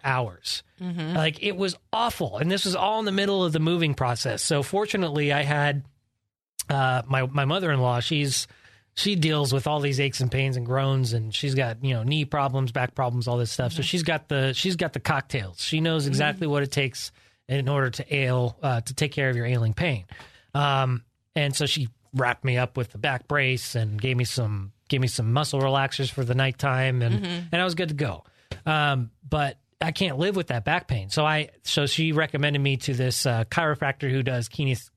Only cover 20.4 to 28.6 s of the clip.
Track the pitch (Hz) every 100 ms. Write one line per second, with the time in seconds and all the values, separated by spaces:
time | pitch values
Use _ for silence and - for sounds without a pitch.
20.4 | _ 143 143 135 131 123 - _ _ 160
21.4 | 143 - 143 156 120 - _ 131 123 120
22.4 | 131 123 123 - 117 104 143 127 - 143
23.4 | 131 127 - 120 107 104 131 123 120 -
24.4 | 110 101 98 - - 135 127 - 113 131
25.4 | 147 139 135 135 135 - 131 - 123 127
26.4 | 131 120 139 131 131 127 117 117 185 175
27.4 | 170 175 185 165 170 147 135 80 - _
28.4 | _ -